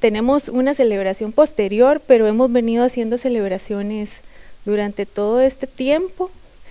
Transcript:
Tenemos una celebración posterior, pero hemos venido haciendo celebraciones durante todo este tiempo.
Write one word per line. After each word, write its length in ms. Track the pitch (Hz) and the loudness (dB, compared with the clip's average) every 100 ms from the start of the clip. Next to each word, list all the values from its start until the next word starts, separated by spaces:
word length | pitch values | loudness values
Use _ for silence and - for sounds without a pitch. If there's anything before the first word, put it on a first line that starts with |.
Tenemos 480 | 226 214 240 285 285 | 0 2 2 0 0
una 260 | 247 262 | -2 0
celebración 560 | 277 240 202 190 190 214 | 2 2 2 -2 -4 -2
posterior, 720 | 262 302 - 196 208 254 302 | 2 2 0 -2 2 4 2
pero 220 | - 240 214 | 4 4 4
hemos 240 | 220 254 | 2 2
venido 340 | 240 226 233 | 2 0 0
haciendo 340 | 247 247 220 240 | 0 -2 -4 -4
celebraciones 1040 | 262 233 196 185 - 202 202 214 208 - - - - - | -2 -2 -2 -6 -6 -6 -6 -8 -10 -12 -20 -20 -20 -12
durante 420 | 202 208 208 202 196 | -4 -4 -4 -6 -8
todo 340 | - 208 240 | -4 -2 2
este 280 | 262 269 269 | 2 0 -10
tiempo. 640 | - 262 302 370 - 370 - - - - | -4 -2 0 -2 -6 -8 -10 -20 -20 -20